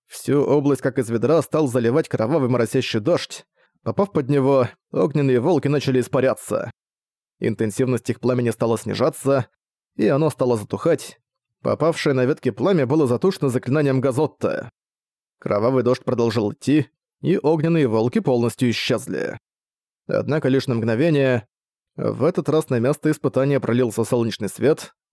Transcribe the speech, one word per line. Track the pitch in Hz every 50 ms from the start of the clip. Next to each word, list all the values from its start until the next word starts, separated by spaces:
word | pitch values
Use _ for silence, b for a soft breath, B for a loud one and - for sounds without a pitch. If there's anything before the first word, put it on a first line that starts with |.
| _
Всю | _ - - - - 135 147
область, | 139 - 139 147 135 143 139 131
как | - 139 113 135
из | 123 113
ведра, | 117 110 117 123 127 120
стал | 131 - - 151 156
заливать | 131 117 127 113 117 127 156 156 -
кровавый | - - 110 113 156 160 131 120
моросящий | 127 120 117 - - 131 120 - - 110
дождь. | 104 147 175 143 - - - - - _ _ _ _ _ _ _
Попав | _ - 110 - 202 196
под | - 156 135 117
него, | 147 139 131 143 139 135 123 - - _ _ _
огненные | - - 185 160 139 151 143 135 127 120
волки | 117 170 180 139 - 139
начали | 147 143 - 139 127 127
испаряться. | 117 - - 135 123 131 113 - - - 107 - - 113 - _ _ _ _ _ _ _ _ _ _ _ _ _
Интенсивность | - 113 107 - 113 107 - - 131 127 127 113 - -
их | 113 -
пламени | - 123 127 123 120 117
стала | 107 - 123 117 117 107
снижаться, | - 107 101 101 123 160 - - - 135 139 135 123 - _ _ _ _ _ _ _ _ _
и | - 214
оно | 196 143 139 160 151
стало | - - 139 123 120
затухать. | 110 104 - - - - 170 160 - - - - _ _ _ _ _ _ _ _ _
Попавшее | - - 104 - 147 165 160 - - 156 135
на | 127 127
ветки | 123 113 - - 127
пламя | 104 - 120 190 196 165 131
было | 117 147 160 147
затушено | 117 123 117 - 190 190 - 151 135
заклинанием | 117 127 - 120 131 156 147 139 131 131
Газотта. | 123 139 113 143 156 135 - _ - 87 - - - - - _ _ _ _ _ _ _ _ _ _ _ _ _
Кровавый | - - 107 104 107 123 135 131
дождь | 113 123 127 - -
продолжил | - 127 113 117 117 104 120 104 104
идти, | - - - 131 143 151 - - _ _ _ _ _ _
и | - 143 185
огненные | - - 147 165 156 147 165 170 160 143 117
волки | 107 110 113 123 - 226
полностью | 196 - 127 120 117 120 - - 131 120
исчезли. | 110 - - - 127 110 - - 95 64 - - - - - _ _ _ _ _ _ _ _ _ _ _ _
Однако | - - - 113 117 143 156 147 131
лишь | 131 135 -
на | - 120
мгновение. | 117 110 117 113 113 151 170 151 143 135 131 127 117 - _ _ _ _ _ _ _ _ _ _
В | - - 110 107 117 127
этот | 165 175 185 143 -
раз | 147 156 151 -
на | 131 120
место | 113 131 151 - - 156
испытания | 151 - - 131 - 131 135 143 143 135
пролился | - - 120 123 127 113 - - 113
солнечный | - 131 120 117 113 - - 107 95
свет | - - 113 139 - - - - _ _ _ _